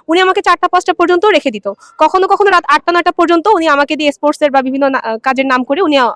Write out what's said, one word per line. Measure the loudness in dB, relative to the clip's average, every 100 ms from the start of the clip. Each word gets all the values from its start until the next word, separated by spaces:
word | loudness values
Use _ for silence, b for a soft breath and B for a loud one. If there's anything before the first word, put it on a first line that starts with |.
| -2
উনি | 0
আমাকে | 0 0
চারটা | 0 0 0
পাঁচটা | 0 -2
পর্যন্ত | 0 0 2 2
রেখে | 0 -2
দিত। | -6 -8 -12 b -2
কখনো | 0 0 0
কখনো | 0 2
রাত | 0 2
আটটা | 0 0
নয়টা | -2 0
পর্যন্ত | 0 0 2 2
উনি | 0 2
আমাকে | 0 0 -2
দিয়ে | -2
স্পোর্টসের | -2 -2 0 0
বা | 0
বিভিন্ন | -2 -2 -2
না-, | -2 -4 -4
কাজের | -2 -2 0
নাম | -2
করে | -2 -2
উনি | 0 2
আ-, | 0